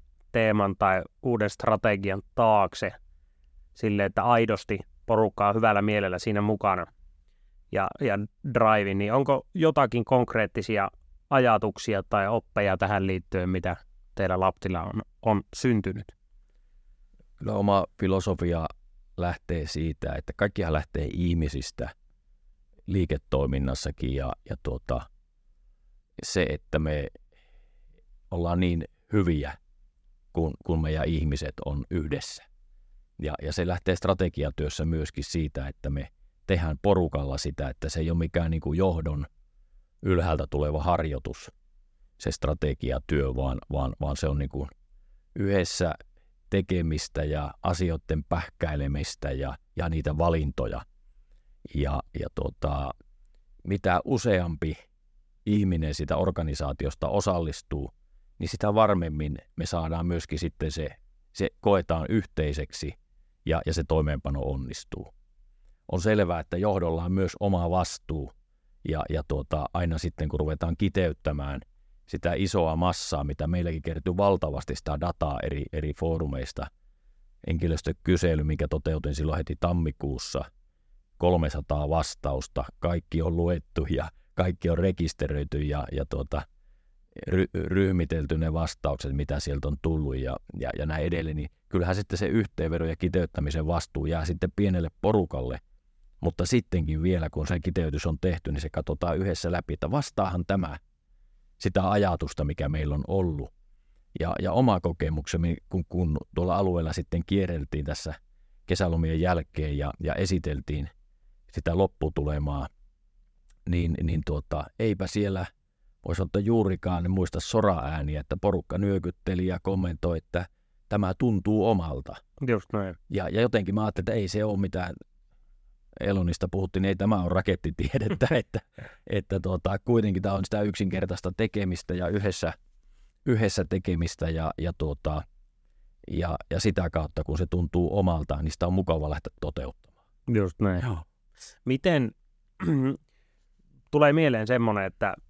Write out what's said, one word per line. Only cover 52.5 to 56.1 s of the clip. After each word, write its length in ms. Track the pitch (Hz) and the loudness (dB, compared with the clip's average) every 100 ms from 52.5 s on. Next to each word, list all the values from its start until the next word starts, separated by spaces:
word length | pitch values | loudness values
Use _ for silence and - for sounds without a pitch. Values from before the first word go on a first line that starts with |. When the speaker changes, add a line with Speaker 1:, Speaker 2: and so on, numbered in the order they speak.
| - 73 71 67 - _ - - - _ - | -2 -2 -2 -4 -8 _ -20 -20 -20 _ -12
Speaker 2:
mitä 360 | - 98 95 90 | -4 -2 2 2
useampi 720 | - 127 101 95 87 78 80 78 - _ _ _ _ _ 104 | 2 0 2 2 2 -2 -4 -6 -12 _ _ _ _ _ 2
ihminen 480 | 104 98 85 78 | 4 4 2 0
sitä 220 | 73 73 | -2 -2